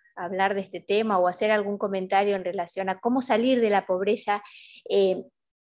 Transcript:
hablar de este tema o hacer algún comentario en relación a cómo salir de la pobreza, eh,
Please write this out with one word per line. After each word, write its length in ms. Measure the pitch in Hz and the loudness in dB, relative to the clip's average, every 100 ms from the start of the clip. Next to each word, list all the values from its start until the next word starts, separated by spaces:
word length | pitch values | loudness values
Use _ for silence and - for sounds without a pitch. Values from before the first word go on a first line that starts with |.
| _ - | _ -12
hablar 380 | 175 190 196 | -6 0 0
de 60 | 196 | 0
este 200 | 190 180 | -6 -8
tema 380 | - 208 220 185 | -2 0 2 2
o 100 | 180 | 2
hacer 220 | 180 214 | 2 0
algún 280 | 214 202 202 | 2 0 -4
comentario 580 | 208 190 185 196 202 196 | -4 -4 0 2 2 0
en 80 | |
relación 460 | 180 190 170 196 190 | -4 -6 -6 -6 -6
a 100 | 190 | -2
cómo 220 | 233 262 | 0 0
salir 360 | 254 220 247 247 | 0 2 2 2
de 120 | 220 | 4
la 160 | 196 196 | 2 0
pobreza, 560 | 185 196 220 - 202 - - - - - | 0 0 -2 -2 -4 -6 -20 -20 -18 -2
eh, 380 | 202 190 185 - _ _ _ | 2 2 0 -8 _ _ _